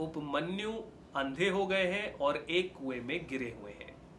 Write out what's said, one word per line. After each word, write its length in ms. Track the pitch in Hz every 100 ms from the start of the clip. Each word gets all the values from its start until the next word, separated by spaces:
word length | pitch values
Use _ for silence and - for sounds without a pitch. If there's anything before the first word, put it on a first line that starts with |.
उपमन्यु 720 | 156 156 147 143 170 196 214 226 - - - 139
अंधे 320 | 135 139 196
हो 180 | 190 185
गए 200 | 190 180
हैं 260 | 196 208
और 220 | - 143 147 -
एक 220 | 175 185
कुएं 260 | - 135 123
में 260 | 120 165 147
गिरे 260 | 131 120 110
हुए 100 | 104
हैं। 220 | - - - -